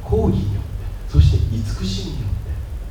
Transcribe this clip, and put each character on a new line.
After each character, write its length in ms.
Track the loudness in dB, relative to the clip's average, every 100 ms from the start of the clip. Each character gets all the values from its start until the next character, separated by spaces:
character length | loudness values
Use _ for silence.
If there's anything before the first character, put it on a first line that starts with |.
公 260 | 0 2 2
義 80 | 2
に 180 | 0 -4
よ 60 |
っ 20 |
て、 480 | -4 -8 -8 -8 2
そ 80 | 6
し 120 | 6
て 240 | 6 2 0
慈 300 | -2 -4 -4
し 200 | -4 -4
み 60 |
に 100 | -4
よ 60 | -4
っ 20 |
て、 220 | -4 -4 -6 -6 -8 -8